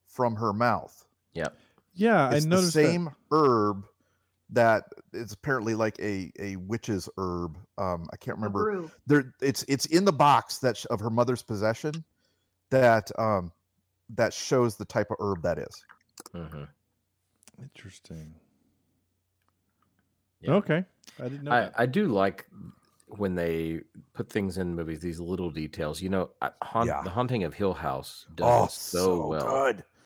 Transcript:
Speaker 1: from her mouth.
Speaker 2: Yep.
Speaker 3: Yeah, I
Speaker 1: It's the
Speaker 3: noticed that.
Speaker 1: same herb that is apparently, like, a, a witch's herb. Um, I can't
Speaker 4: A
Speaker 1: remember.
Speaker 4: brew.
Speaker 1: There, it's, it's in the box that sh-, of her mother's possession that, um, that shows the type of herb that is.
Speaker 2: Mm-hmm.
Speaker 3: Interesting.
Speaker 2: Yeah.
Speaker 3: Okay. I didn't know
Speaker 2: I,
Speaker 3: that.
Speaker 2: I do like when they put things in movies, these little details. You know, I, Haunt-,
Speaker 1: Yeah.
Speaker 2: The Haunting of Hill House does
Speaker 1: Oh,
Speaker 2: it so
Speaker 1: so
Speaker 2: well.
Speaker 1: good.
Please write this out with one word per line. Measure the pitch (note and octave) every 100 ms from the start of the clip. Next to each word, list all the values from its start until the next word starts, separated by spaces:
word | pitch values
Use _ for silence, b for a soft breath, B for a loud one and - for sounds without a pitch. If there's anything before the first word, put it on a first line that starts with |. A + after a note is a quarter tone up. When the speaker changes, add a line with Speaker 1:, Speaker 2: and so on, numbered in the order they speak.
| _
Speaker 1:
from | - B2 A2
her | A2+
mouth. | G2+ A#2+ F#2+ - - _ _ _
Speaker 2:
Yep. | - D2+ - b b _
Speaker 3:
Yeah, | F3+ A3 G3 C3
I | D3
Speaker 1:
It's | D#3
the |
Speaker 3:
noticed | F3+ F3+
that. | D#3 D3+
Speaker 1:
same | F3 E3 - -
herb | D#3 C#3+ A#2 G#2 G2 - _ _ _ _ _ -
that | A#2 A2+ G#2+ - - -
is | G2+ A2
apparently, | G#2+ D3 C3+ A2
like, | A2 A2 -
a, | G#2 G2 F2 -
a | G2+ F#2+
witch's | F#2 A#2 - G2 - -
herb. | F#2 F2 F2 D#2 - -
Um, | F#2+ F2 E2
I | -
can't | - -
Speaker 4:
A |
Speaker 1:
remember. | G#2+ G2+
Speaker 4:
brew. | G#3+ G3 D#3+ - -
Speaker 1:
There, | D3 C3 -
it's, | C#3 C3 -
it's | C3+ -
in | E3+ D3+
the |
box | C#3+ D3 B2 - -
that | G#2 F#2
sh-, | -
of | A2+
her | A2
mother's | A2+ A#2+ B2
possession | - G#2 G#2+ A2+ D3+ D#3+ - _ _ _ _ _ _
that, | C3 B2 A2+ - -
um, | A2 G2+ F2 - _ _ _ _ - A2
that | A2
shows | - - C3+ A#2+ -
the | G2+
type | A2+ G#2
of | -
herb | G2+ F#2
that | E2+ D#2
is. | - - - _ _ - - F2
Speaker 2:
Mm-hmm. | D#2 D2+ C#2+ _ _ _ _ _ _ _ _ -
Speaker 3:
Interesting. | C3+ - G2 - - E2 D#2 D#2+ _ _ _ _ _ _ _ _ _ _ _ _ _ _ _ _ _ _ _ _
Speaker 2:
Yeah. | F#2 F#3
Speaker 3:
Okay. | G3+ E3 F#3 _ - -
I |
didn't | B2 C#3
know | C#3+
Speaker 2:
I, | A#2+
Speaker 3:
that. | G2 A2
Speaker 2:
I | B2+
do | D#3+ G3+
like | G2+ G2 - - - E2+ - _ _ -
when | G2 G2 F2+
they | E2+ E2 E2 D#2+ - - -
put | - A#2
things | A2 G2 F#2
in | F2+ E2+
movies, | D#2+ D#2+
these | F2 D#2+
little | E2+ F2+ F2
details. | D#2 D2+ - D#2 D#2
You | F#2+
know, | F#2+ F2 -
I, | C2+ -
Haunt-, | - A2+ G2
Speaker 1:
Yeah. | C#2+
Speaker 2:
The | D#2+
Haunting | F#2+ B2 B2
of | E2
Hill | C#2+ G2
House | E2+ C#2+ C2 - - - E2
does | A#2
Speaker 1:
Oh, | A#2+ G2
Speaker 2:
it |
so | - - F2 F#2 F2
Speaker 1:
so | D2+
Speaker 2:
well. | D#2 -
Speaker 1:
good. | C3+ C3+ G#2 - b